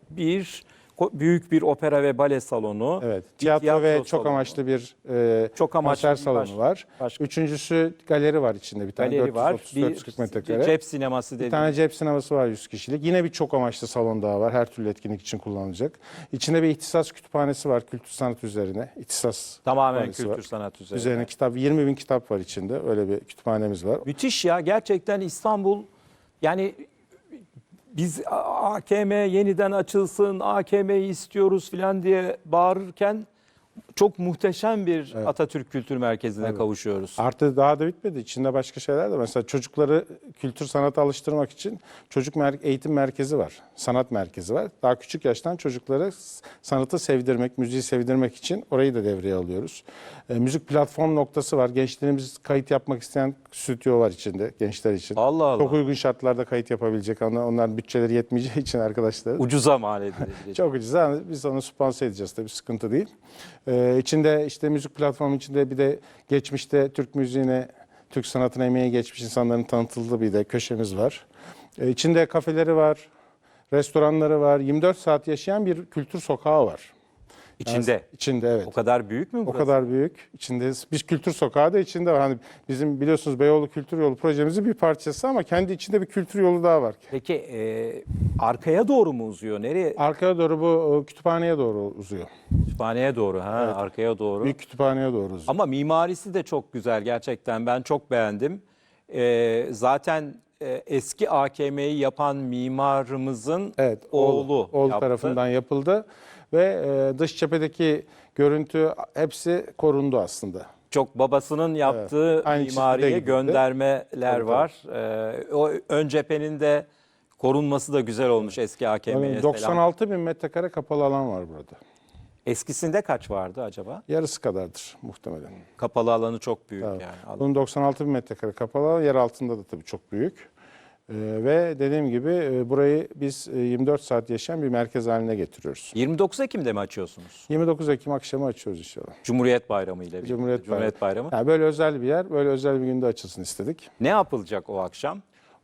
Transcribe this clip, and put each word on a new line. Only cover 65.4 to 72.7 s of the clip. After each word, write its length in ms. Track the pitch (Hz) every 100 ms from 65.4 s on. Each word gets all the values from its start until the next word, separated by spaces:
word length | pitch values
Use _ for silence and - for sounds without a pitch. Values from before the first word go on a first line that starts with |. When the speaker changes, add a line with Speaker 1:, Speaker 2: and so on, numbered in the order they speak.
| 139 139 135
Speaker 2:
bir 80 | 135
de 200 | 135 - - - _
geçmişte 640 | 139 135 135 - 143 139
Türk 220 | 143 127
müziğine, 540 | 143 127 131 131 127 123 - - _ _
Türk 160 | 135 -
sanatına 380 | 127 127 127
emeği 260 | 127 127 127
geçmiş 320 | 120 117 -
insanların 400 | 117 127 120 117
tanıtıldığı 580 | 117 120 113 123 117 120
bir 120 | 110
de 120 | 101
köşemiz 520 | 101 120 - 113 107 98
var. 300 | 123 - - - - - - -
Ee, 100 | 127
içinde 360 | 123 160 170 156
kafeleri 500 | 165 165 160 160